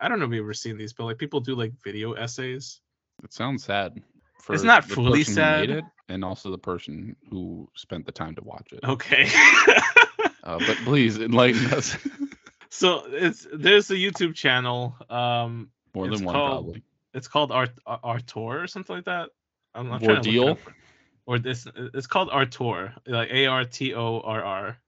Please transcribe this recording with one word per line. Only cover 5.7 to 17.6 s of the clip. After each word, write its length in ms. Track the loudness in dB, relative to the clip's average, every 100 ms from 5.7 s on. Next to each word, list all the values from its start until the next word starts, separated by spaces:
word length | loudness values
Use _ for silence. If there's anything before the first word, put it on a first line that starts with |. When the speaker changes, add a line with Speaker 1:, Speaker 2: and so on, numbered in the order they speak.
| -2
Speaker 2:
it 60 | -8 _ -10
and 160 | -8
also 260 | -6 -8 -10
the 60 | -10
person 580 | -8 -8 -8 -12 -14 -16 _
who 400 | -10 -10 -12 -16
spent 320 | -20 -14 -12 -12
the 60 |
time 220 | -10 -10 -12
to 60 |
watch 300 | -16 -18 -18
it. 80 | -8
Speaker 1:
Okay. 440 | -4 -4 2 4 6
<laughs> 40 | 6 8 8 8 6 6 6 6 4 -4 -4
Speaker 2:
Uh, 140 | -8 -2 -2
but 120 | 0
please 400 | 2 4 4 2
enlighten 480 | 2 6 6 6 2
us. 200 | 0 -2 -6
<laughs> 60 | -8 -8 -10 -12 -20 _ -20
Speaker 1:
So 340 | 0 2 2 -4
it's, 380 | -2 -2 -2 -8
there's 380 | -2 6 6 6
a 40 |
YouTube 400 | 0 -2 -2 -4
channel, 600 | 0 0 2 0 -2 -4 -8 -8
um, 580 | -4 -2 -2 -2 -6 -14 _ _
Speaker 2:
More 120 | -6 -4
Speaker 1:
it's 100 | -2
Speaker 2:
than 80 |
one, 100 | -2
Speaker 1:
called, 300 | 0 0 -2
Speaker 2:
probably. 180 | -8 -14 -18 _ _
Speaker 1:
it's 160 | -14 -4
called 240 | -2 0
Art-, 260 | 0